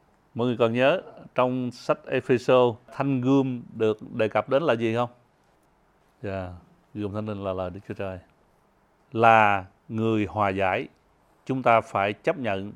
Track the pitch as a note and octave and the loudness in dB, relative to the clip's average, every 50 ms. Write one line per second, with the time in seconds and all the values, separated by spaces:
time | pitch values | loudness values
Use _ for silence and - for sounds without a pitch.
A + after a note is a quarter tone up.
0 | _ _ _ _ _ _ - A2+ A#2+ B2+ A#2 A2 A#2+ A2+ A#2 B2 C3 C#3 E3+ F#3+ | _ _ _ _ _ _ -6 -4 -2 -2 0 2 2 2 2 2 2 2 2 0
1 | - - - - - - - - B2+ B2+ B2+ B2+ B2+ B2 A#2 - - - D3+ - | -4 -10 -18 -20 -20 -6 -2 0 0 0 0 -2 -6 -6 -8 -6 -4 -4 -4 -4
2 | - - - B2+ - - B2+ A2+ - - C3 B2+ B2 A#2+ A2 - _ - - - | -4 -4 -4 -2 0 2 0 2 4 4 6 6 6 4 2 -4 _ -10 -8 -4
3 | C#3 C#3 C3+ B2+ B2 C3 C#3 C#3 C3 C3 B2 A#2+ - - - A2 A2 A2 G#2+ - | -2 -2 -2 0 2 2 2 2 2 0 -4 -8 -12 -12 -6 -2 -2 0 -2 -2
4 | - - - A#2 A2 G#2 - G#2+ G#2+ - C3 C#3 E3 D3 A#2 A#2 A#2 A2+ A2+ A#2+ | -8 -8 -4 -4 -2 0 0 -2 0 0 0 0 2 0 0 0 0 -2 -2 -2
5 | B2 A#2+ - _ _ _ _ _ _ _ _ _ _ _ _ _ _ _ _ _ | -4 -6 -8 _ _ _ _ _ _ _ _ _ _ _ _ _ _ _ _ _
6 | _ _ _ _ - G2+ F#2+ F#2+ F#2 F2+ F2+ E2+ - _ _ _ _ _ - G#2 | _ _ _ _ -10 -8 -8 -8 -8 -10 -14 -18 -20 _ _ _ _ _ -10 -8
7 | G#2 G2 G2 G#2+ G#2+ G#2+ G#2 G2 G2 F#2+ F#2 F#2 F#2 F2 F2 G2 - - G#2 - | -8 -6 -6 -6 -6 -6 -8 -6 -6 -6 -4 -4 -6 -8 -8 -12 -14 -12 -10 -8
8 | G2+ F#2+ F#2 F2+ - _ _ _ _ _ _ _ _ _ _ _ _ _ _ _ | -8 -8 -10 -12 -16 _ _ _ _ _ _ _ _ _ _ _ _ _ _ _
9 | _ _ - A2+ A#2 A#2 A2+ A2 G#2+ G#2 G2+ F#2+ F#2 - _ _ _ - A2+ A2 | _ _ 0 4 6 8 8 8 6 4 2 0 -4 -10 _ _ _ -8 -6 -2
10 | A2+ A2+ A2 G#2+ G#2 - - G#2+ G#2 G2 F#2+ F#2+ F#2+ F#2 F#2+ A#2 - - _ _ | -2 0 0 0 -2 -2 -2 -2 -2 0 0 0 0 0 -2 -2 -6 -10 _ _
11 | _ _ _ _ _ _ _ _ _ - C3 C3 A#2+ A#2+ A#2 A2+ A2 - - G2+ | _ _ _ _ _ _ _ _ _ -8 -6 0 2 4 4 4 2 0 -2 -2
12 | G2 G#2 G#2+ - - D#3+ D#3+ C#3+ B2 G#2+ G2 F#2+ G2 G#2 - | -2 -2 -4 -4 -4 -4 -4 -2 -4 -4 -4 -6 -6 -10 -12